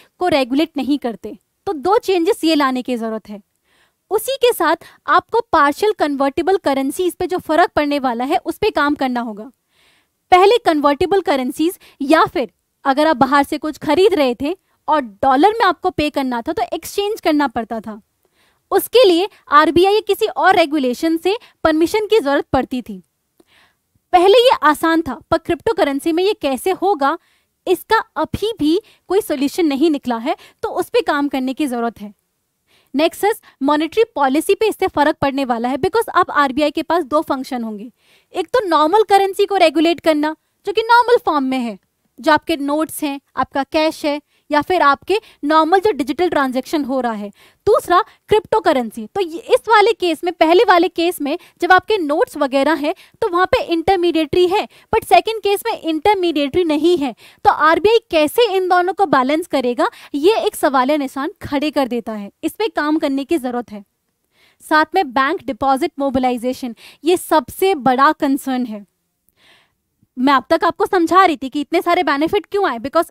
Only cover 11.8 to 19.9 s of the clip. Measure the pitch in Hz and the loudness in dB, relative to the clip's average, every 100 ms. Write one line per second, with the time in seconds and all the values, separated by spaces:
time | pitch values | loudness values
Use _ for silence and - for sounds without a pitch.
11.8 | - - 269 320 403 349 226 _ _ _ | -12 -8 2 2 2 -2 -6 _ _ _
12.8 | 277 269 311 247 254 285 285 302 302 294 | -2 0 2 2 2 2 0 -4 -6 -6
13.8 | - 302 392 339 262 233 285 381 _ _ | -2 2 4 2 0 -2 -6 -6 _ _
14.8 | - 302 240 190 269 269 381 453 392 330 | -2 -2 -2 -2 0 4 4 2 0 0
15.8 | 370 - 302 294 262 240 233 339 370 330 | -4 -2 -2 -2 -4 -4 -6 -6 -6 -6
16.8 | - - 403 440 349 294 277 240 220 226 | -8 -6 -4 -4 0 0 0 -2 -6 -8
17.8 | 220 214 - _ _ _ _ _ _ 415 | -10 -14 -18 _ _ _ _ _ _ -4
18.8 | - 453 403 339 392 - - 285 311 311 | 0 4 4 4 0 -6 2 4 4 4
19.8 | 381 | 2